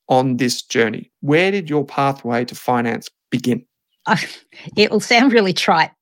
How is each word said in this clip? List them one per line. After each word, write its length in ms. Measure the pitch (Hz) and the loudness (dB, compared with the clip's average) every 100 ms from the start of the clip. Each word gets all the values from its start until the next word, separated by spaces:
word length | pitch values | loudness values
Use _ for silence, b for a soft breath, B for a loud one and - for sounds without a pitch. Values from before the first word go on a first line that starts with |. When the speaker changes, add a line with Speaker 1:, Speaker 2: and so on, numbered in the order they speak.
| - | -2
Speaker 1:
on 280 | 127 135 123 | 0 2 0
this 260 | 127 - | -2 -4
journey? 480 | - 123 113 110 - _ | -4 0 0 -2 -12 _
Where 300 | 143 151 185 | 0 2 2
did 200 | 202 160 | 0 -2
your 140 | 147 | -4
pathway 600 | 139 - 139 135 120 120 123 | -4 -2 -2 -2 -4 -4 -4
to 80 | |
finance 540 | - - 123 117 113 - - _ | -6 -2 -2 0 -4 -10 -20 _
begin? 340 | - 123 123 - _ _ _ - | -4 -2 -4 -6 _ _ _ -2
Speaker 2:
Uh, 100 | 208 - - _ B B - | -2 -2 -12 _ B B 0
it 140 | 208 | 2
will 100 | 214 | 0
sound 320 | - 240 269 | 2 2 4
really 200 | 233 196 | 4 2
trite, 360 | 180 - 170 156 - | 0 2 2 0 -2